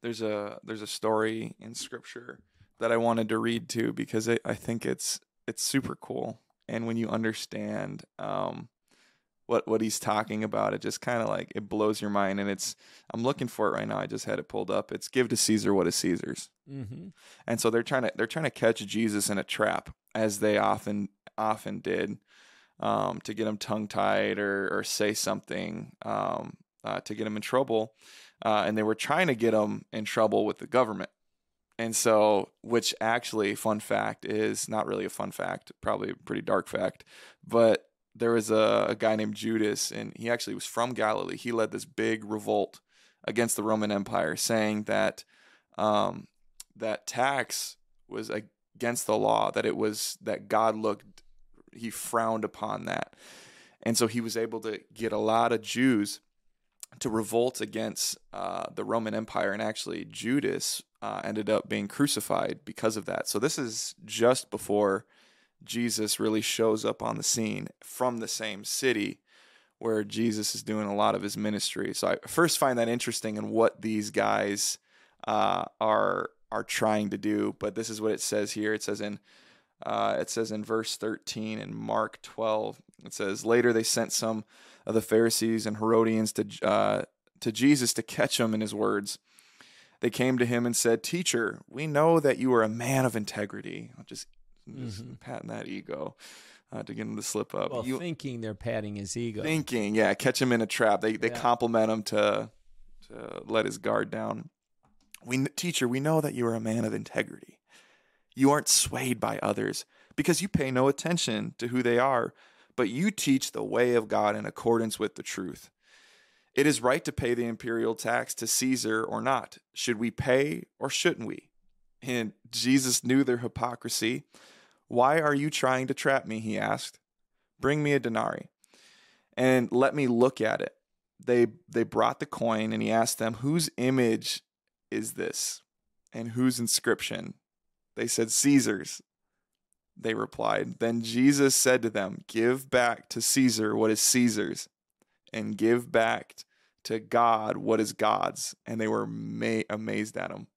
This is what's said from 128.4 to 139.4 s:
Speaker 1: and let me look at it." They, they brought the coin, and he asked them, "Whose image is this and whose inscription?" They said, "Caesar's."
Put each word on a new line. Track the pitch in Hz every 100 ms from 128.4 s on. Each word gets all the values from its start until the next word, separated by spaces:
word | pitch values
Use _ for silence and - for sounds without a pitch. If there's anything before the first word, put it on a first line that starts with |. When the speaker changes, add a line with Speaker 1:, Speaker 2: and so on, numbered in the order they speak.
| - _ _ _ - _ _ _ _ -
Speaker 1:
and | 127 127 120
let | 123 131
me | 143 135
look | 117 123 -
at | 110 -
it." | 92 _ _ _ _ _
They, | - 123 117 107 _
they | 117
brought | 113 113 110 131
the | -
coin, | - 113 110 110
and | 110
he | 110
asked | 110 113 -
them, | 113 113
"Whose | 131 165 156 -
image | 123 131 120 113 - - _ _ _ _ _
is | 107 110
this | - 90 - - - _ _ _ _ _
and | 117 117
whose | 117 131 120
inscription?" | 117 - - 107 - 104 90 - _ _ _ _ _ -
They | 117
said, | - 113
"Caesar's." | - 143 143 113 101 76 - _ _ _ _